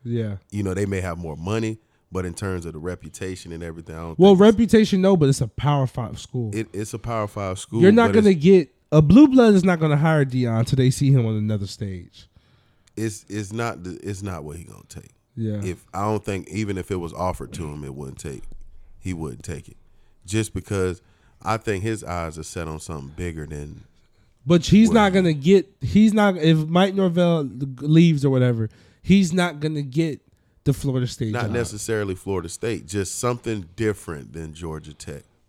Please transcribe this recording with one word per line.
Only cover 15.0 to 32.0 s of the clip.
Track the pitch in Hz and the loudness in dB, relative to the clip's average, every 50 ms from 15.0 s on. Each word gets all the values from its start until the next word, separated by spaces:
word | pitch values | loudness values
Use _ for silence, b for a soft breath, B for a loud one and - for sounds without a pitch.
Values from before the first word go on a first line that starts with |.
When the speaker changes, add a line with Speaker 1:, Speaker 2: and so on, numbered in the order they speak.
| - - _ _ _ _ _ | -20 -20 _ _ _ _ _
Speaker 1:
Yeah. | 117 113 110 107 104 98 | -8 -6 -6 -4 -4 -6
Speaker 2:
If, | 92 87 - _ _ - | -6 -8 -8 _ _ -8
I | 92 101 | -6 -4
don't | 107 110 104 - | -2 -2 -4 -4
think | - 101 95 85 - | -6 -6 -6 -8 -8
even | - 101 110 101 101 95 | -6 -6 -6 -4 -6 -6
if | 85 - | -6 -6
it | 101 | -6
was | 92 85 82 - | -6 -6 -8 -8
offered | - 87 92 85 - - 58 - | -6 -4 -4 -4 -6 -10 -14 -12
to | - 82 | -10 -10
him, | 76 73 76 73 | -10 -10 -10 -12
it | 69 67 | -12 -12
wouldn't | 69 71 67 65 - | -12 -12 -14 -14 -14
take, | - 76 67 - - - - - - - - - - - - - | -14 -12 -12 -12 -14 -14 -14 -14 -16 -18 -20 -20 -20 -20 -20 -14
he | - 95 90 | -10 -10 -8
wouldn't | 82 80 73 60 - - | -8 -8 -10 -10 -12 -12
take | - 82 69 - - | -12 -12 -12 -14 -18
it, | - _ _ _ _ _ _ _ _ _ _ | -20 _ _ _ _ _ _ _ _ _ _
just | 92 95 110 110 - _ | -4 -2 -2 -2 -2 _
because | 95 87 - 104 98 92 92 90 - _ _ _ _ _ _ _ _ | -10 -8 -6 -4 -2 -2 -2 -4 -6 _ _ _ _ _ _ _ _
I | - - 110 113 | -6 -4 -4 -4
think | - - 104 95 92 | -2 -4 -6 -4 -4
his | 113 113 101 - | -4 -6 -6 -8
eyes | - 87 87 85 82 76 80 | -8 -6 -6 -6 -8 -8 -10
are | 78 | -14
set | - - 92 85 | -12 -10 -10 -8
on | 80 78 78 | -8 -8 -10
something | - - 82 76 69 67 76 | -10 -10 -12 -12 -12 -14 -12
bigger | 82 90 87 82 78 73 | -10 -8 -8 -8 -8 -12
than | 73 78 73 73 73 80 - - _ _ _ _ _ _ _ _ _ _ _ _ | -12 -12 -12 -12 -12 -14 -18 -20 _ _ _ _ _ _ _ _ _ _ _ _
Speaker 1:
But | 135 170 175 - | 2 2 2 4
he's | - - 208 226 226 | 6 6 6 6 6
Speaker 2:
what | 202 | 6
Speaker 1:
not | 233 208 196 180 | 4 4 4 2
Speaker 2:
he | |
Speaker 1:
gonna | 196 185 170 156 | 2 2 2 0
get, | 143 135 160 196 196 - - _ _ | 0 4 6 6 6 4 2 _ _
he's | - 120 - 202 214 226 208 | -8 0 4 6 6 6 4
not, | 220 208 202 185 180 | 4 2 2 2 2
if | 151 165 165 160 151 | 4 4 4 4 2
Mike | 160 165 175 190 202 190 | 2 2 2 2 2 2
Norvell | 196 190 185 165 175 175 175 170 160 147 131 95 120 143 139 131 127 | 0 0 0 2 2 2 2 2 0 -2 -4 -6 -8 -10 -10 -10 -8
leaves | 135 151 156 160 170 170 160 143 135 | -2 4 6 6 8 6 6 2 2
or | 143 | 2
whatever, | 135 131 127 123 120 113 110 107 b b b b b b b | 2 2 2 2 2 0 -4 -6 b b b b b b b
he's | - 180 202 196 170 160 | 2 4 4 4 2 0
not | 185 175 175 147 147 | -2 -2 -2 -4 -6
gonna | 147 156 156 147 143 | -6 -4 -4 -4 -6
get | 139 123 151 165 165 139 - _ _ _ _ _ _ _ _ _ | -4 -2 -2 -2 -2 -4 -8 _ _ _ _ _ _ _ _ _
the | - 139 | -2 -2
Florida | - - 139 127 131 123 | 0 -2 -4 -2 -2 -4
State | 120 - - 123 110 107 | -4 -6 -8 -6 -6 -4
Speaker 2:
Not | 120 120 | -4 -4
Speaker 1:
job. | 107 113 | -4 -2
Speaker 2:
necessarily | 120 117 - 104 104 - - 113 107 | -4 -4 -4 -8 -12 -6 -4 -4 -4